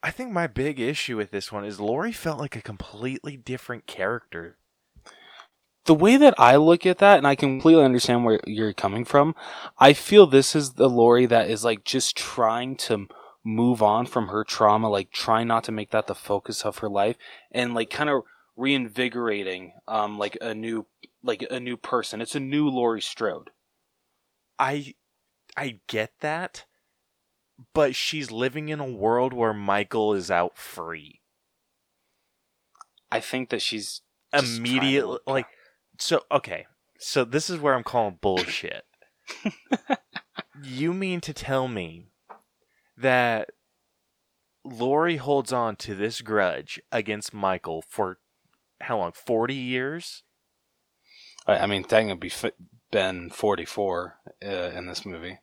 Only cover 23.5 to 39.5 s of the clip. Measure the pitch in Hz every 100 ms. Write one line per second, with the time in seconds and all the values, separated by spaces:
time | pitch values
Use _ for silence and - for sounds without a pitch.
23.5 | _ _ _ _ _ _ _ _ _ _
24.5 | - 135 147 135 - _ _ _ _ _
25.5 | - 139 110 - 110 107 _ 151 160 185
26.5 | - - _ _ _ _ _ _ _ _
27.5 | _ 123 156 143 127 - 156 131 113 127
28.5 | 143 151 156 139 113 107 120 127 123 113
29.5 | 107 101 101 104 113 107 101 90 87 87
30.5 | - - - 82 82 73 _ _ _ _
31.5 | _ _ _ _ _ _ _ _ _ _
32.5 | _ _ _ - _ _ 113 - 131 127
33.5 | 110 - 110 101 - _ _ _ 143 127
34.5 | 117 120 127 135 139 110 123 - 135 117
35.5 | _ _ _ _ _ - 165 - 147 -
36.5 | 82 - _ _ _ - 143 120 139 160
37.5 | 170 147 131 113 123 107 87 104 92 87
38.5 | - - - - _ _ _ - - 214